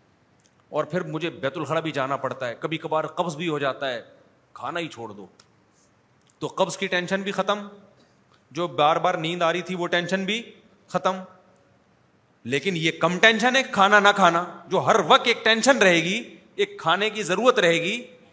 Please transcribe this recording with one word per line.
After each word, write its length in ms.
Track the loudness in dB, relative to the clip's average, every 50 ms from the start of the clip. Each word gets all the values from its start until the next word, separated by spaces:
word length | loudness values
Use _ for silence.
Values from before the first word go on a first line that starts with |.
| _ _ _ _ _ _ _ _ _ _ _ _ _ _
اور 140 | -6 -6 -4
پھر 180 | -4 -4 -6
مجھے 280 | -6 -6 -6 -6 -6 -8
بیت 280 | -6 -6 -6 -6 -6 -6
الخلا 220 | -6 -4 -4 -2
بھی 120 | -2 -4
جانا 260 | -4 -4 -2 -2 -4 -4
پڑتا 300 | -4 -6 -6 -6 -8 -8
ہے، 80 | -8 -8
کبھی 180 | -8 -6 -6 -6
کبھار 260 | -6 -4 -2 -2 -2
قبض 320 | -4 -4 -4 -4 -4 -6
بھی 120 | -6 -6 -4
ہو 120 | -4 -2
جاتا 340 | -4 -4 -4 -4 -6 -6 -6
ہے، 80 | -8 -10 -16 -20 _ _ _ _ _ _ _ _
کھانا 260 | -12 -12 -8 -8 -8
ہی 80 | -8 -8
چھوڑ 220 | -10 -12 -14 -14
دو۔ 160 | -14 -16 -18 -20 _ _ _ _ _ _ _ _ _ _ _ _ _ _ _ _ _ _ _ _ _ _
تو 80 | -12 -10
قبض 300 | -4 -4 -4 -4 -2 -6
کی 100 | -6 -4
ٹینشن 340 | -4 -4 -2 -2 -4 -4
بھی 100 | -4 -6
ختم، 360 | -6 -4 -2 -2 -4 -4 -6 -12 -18 -20 -20 -20 _ _ _ _ _ _ _ _ _ _ _ _
جو 160 | -8 -8 -6 -6
بار 280 | 0 2 2 4 4
بار 180 | 2 2 0 0
نیند 280 | 0 -4 -4 -2 0
آ 120 | 0 0 0
رہی 80 | -2
تھی 140 | -4 -6 -6
وہ 120 | -6 -4 -2
ٹینشن 380 | -2 -2 -2 -2 -4 -4 -2
بھی 260 | -4 -4 -6 -6 -10 -18 -20 _ _ _ _ _ _
ختم۔ 280 | -6 -2 -2 -2 -2 -4 -8 -16 -20 _ _ _ _ _ _ _ _ _ _ _ _ _ _ _ _ _ _ _ _ _ _
لیکن 300 | -4 -4 -2 -2 -2 -2 0
یہ 140 | -2 -2
کم 280 | 0 0 0 0 2 4
ٹینشن 360 | 4 4 4 4 2 2 2
ہے 80 | 2 0 0
کھانا 280 | 2 2 4 6 6 8
نہ 80 | 8 6 6
کھانا، 300 | 6 4 4 4 2 -2 -4 -10 -16 -8 -2
جو 100 | -2 0
ہر 180 | 2 4 4 4 6 4
وقت 200 | 4 4 4 2
ایک 160 | -2 0 2
ٹینشن 340 | 2 2 4 4 2 4 6
رہے 260 | 6 6 6 4 2
گی، 320 | 0 -2 -4 -6 -10 -16 -20 -20 _ _
ایک 240 | -4 -4 -4 -6 -4
کھانے 300 | 0 0 0 2 0 -2
کی 140 | -2 -4 -2
ضرورت 360 | -2 -2 4 4 4 4 6
رہے 140 | 4 4 4
گی۔ 300 | 2 0 -2 -4 -6 -10 -14 -20 -20 -20 _